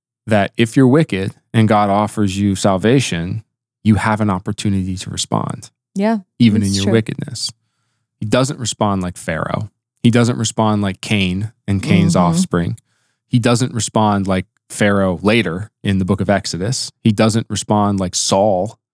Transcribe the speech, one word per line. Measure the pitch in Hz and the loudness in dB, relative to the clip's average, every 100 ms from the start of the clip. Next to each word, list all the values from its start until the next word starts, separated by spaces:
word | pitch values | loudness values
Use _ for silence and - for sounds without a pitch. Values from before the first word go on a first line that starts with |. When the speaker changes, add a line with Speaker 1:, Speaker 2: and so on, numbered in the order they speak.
| _ _ 107 | _ _ -2
Speaker 1:
that | 104 98 - | 0 0 0
if | 117 139 | 0 4
you're | 127 | 4
wicked | 151 156 95 98 - _ | 4 2 -2 -6 -10 _
and | 113 110 | 2 4
God | 104 101 | 4 4
offers | 101 104 110 101 98 | 2 0 0 -2 0
you | 101 92 | 0 2
salvation, | 101 92 107 135 - 85 87 110 - _ _ _ | 0 2 4 2 0 -4 -4 -8 -10 _ _ _
you | 107 104 | 2 2
have | 110 107 | 2 -2
an | 104 | -2
opportunity | 92 104 - 104 98 92 92 | -2 -6 -6 -2 -2 -4 -6
to | - | -8
respond. | 95 - 55 - - - _ _ | -8 -4 -4 -4 -10 -16 _ _
Speaker 2:
Yeah, | 196 214 220 - - | -4 -2 -2 -6 2
Speaker 1:
Even | 117 104 | 2 4
Speaker 2:
that's | 98 | 0
Speaker 1:
in | 98 | -2
your | |
Speaker 2:
true. | 101 | 0
Speaker 1:
wickedness. | 113 110 - - 113 - - _ _ _ _ _ - | 0 -2 -8 -10 -8 -10 -10 _ _ _ _ _ -10
He | 110 | 0
doesn't | 123 135 - | 0 0 -4
respond | 107 - 107 95 | -8 -2 -2 0
like | 90 - | -4 -8
Pharaoh. | - 80 - - 110 _ _ _ | -8 -6 -4 -6 -8 _ _ _
He | 120 | 2
doesn't | 120 117 - | 4 2 0
respond | 110 - 107 104 | -4 0 2 2
like | 98 95 | -2 -4
Cain | - 104 92 92 110 _ - | -4 0 0 -2 -6 _ -4
and | 98 | -4
Cain's | - 101 - | 2 2 4
Speaker 2:
Mm-hmm. | 90 | 4
Speaker 1:
offspring. | 87 85 - 87 95 117 _ _ _ _ - | 2 2 0 -2 -2 -6 _ _ _ _ -4
He | 123 | 0
doesn't | 120 117 127 | 2 0 -2
respond | 117 - 113 107 101 95 | -4 -2 0 2 0 0
like | 95 - _ _ | -2 -4 _ _
Pharaoh | - 104 101 95 85 | -2 2 2 0 0
later | 98 117 82 87 104 _ | 0 2 0 -4 -8 _
in | 101 98 | -2 0
the | |
book | 92 98 | 0 0
of | 95 | 0
Exodus. | 98 - 85 107 - - _ | -2 -2 -6 -4 -6 -8 _
He | 113 | 0
doesn't | 107 110 110 - | 2 2 0 -4
respond | 101 - 107 101 98 | -8 -2 0 2 0
like | 90 | -4
Saul | - - 98 107 92 107 - _ | -4 -2 2 2 0 -4 -10 _